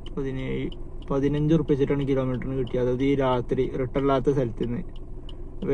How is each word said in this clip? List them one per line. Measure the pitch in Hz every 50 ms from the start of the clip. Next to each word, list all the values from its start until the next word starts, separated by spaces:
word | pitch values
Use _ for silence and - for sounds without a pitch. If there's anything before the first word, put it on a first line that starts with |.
| - - -
പതിനേഴ്, | 143 135 135 131 131 131 131 131 131 135 - - - - - - - - -
പതിനഞ്ച് | 139 139 135 143 147 147 151 151 165
ഉറുപ്പിക | 160 151 - 147
വെച്ചിട്ടാണ് | 131 139 131 143 143 143 131
കിലോമീറ്ററിന് | 139 131 131 131 127 120 - 127 131 135
കിട്ടിയത്. | 127 113 - 123 123 123 127
അത് | 123 135 139
ഈ | 143 131 135
രാത്രി | 127 127 123 120 - 131 123 127 - - 139
റിട്ടേൺ | 131 120 - 143 135
ഇല്ലാത്ത | 139 135 131 120 143 139
സ്ഥലത്ത് | 139 131 113 - - 123
നിന്ന്. | 117 120 117 - - - - - - - - - - - - - - - -
അപ്പൊ | - 139